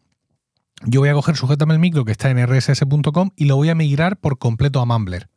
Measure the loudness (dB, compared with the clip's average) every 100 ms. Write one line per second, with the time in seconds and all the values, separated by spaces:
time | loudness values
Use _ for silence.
0 | _ _ _ _ _ _ _ -10 -2 2
1 | 2 2 0 -2 0 0 2 2 2 0
2 | -2 -2 0 0 2 0 0 0 0 0
3 | 0 0 -2 0 0 2 2 0 0 0
4 | 0 -2 -4 -2 -2 0 -2 0 -2 -2
5 | -4 -8 -12